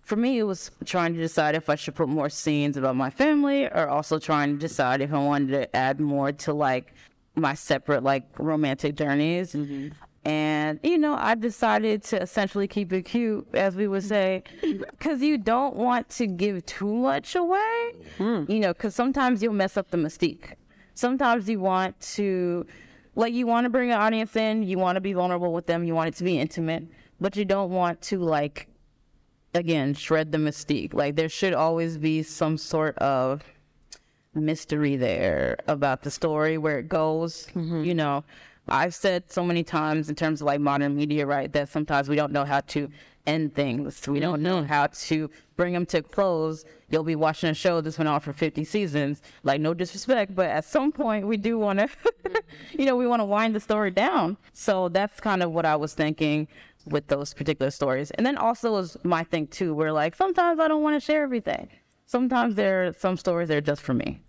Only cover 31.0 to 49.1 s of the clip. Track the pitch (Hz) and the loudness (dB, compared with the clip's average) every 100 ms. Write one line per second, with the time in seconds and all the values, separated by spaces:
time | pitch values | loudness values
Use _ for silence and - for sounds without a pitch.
31 | 143 147 160 - 190 147 160 165 165 160 | 0 0 -2 0 0 2 2 0 -2 -2
32 | 156 156 156 - 156 156 - 165 156 - | 0 0 -2 -2 0 0 -2 -2 -2 0
33 | 139 135 131 143 - _ _ _ _ - | 0 2 0 -2 -8 _ _ _ _ -20
34 | _ _ _ 156 151 160 - 151 147 139 | _ _ _ -2 -2 -2 -2 0 0 2
35 | 123 85 92 73 64 62 - 147 139 131 | 0 2 2 2 0 -2 -2 0 0 -2
36 | 147 - 170 151 156 160 156 143 156 170 | -6 -4 -2 2 0 0 0 -2 -2 0
37 | 156 160 165 - - 185 165 165 160 170 | 0 0 -2 -6 -10 -6 -4 -2 0 0
38 | 147 143 147 - - _ - 131 175 170 | 0 -2 -4 -20 -20 _ -2 0 0 0
39 | 202 180 - - 175 175 165 160 151 156 | 0 0 -2 -2 0 0 0 -2 0 -2
40 | 151 147 160 151 147 147 143 143 143 143 | -2 -2 -2 0 0 2 2 2 0 0
41 | 147 151 139 143 135 147 143 156 151 143 | 0 0 0 -2 0 -2 -2 -4 0 0
42 | 139 147 147 143 143 139 - 147 143 147 | 2 0 2 0 0 0 0 -4 -4 -10
43 | - _ - 160 156 139 139 120 143 - | -20 _ -2 0 0 0 -2 -2 -4 -8
44 | - 143 156 156 165 185 143 147 143 - | -4 -2 0 0 0 0 2 2 2 -2
45 | - 156 151 - _ - 175 175 175 165 | -2 -2 -2 -10 _ -2 0 0 0 -2
46 | 151 - 196 165 160 156 - - _ 156 | -2 0 2 2 -2 -4 -14 -20 _ -2
47 | 160 156 156 160 170 151 190 170 156 151 | 0 2 0 2 -2 2 2 0 -2 -2
48 | 156 147 147 139 160 - 156 214 196 147 | 0 0 -2 -2 -2 -2 -4 -2 0 0
49 | 143 | -2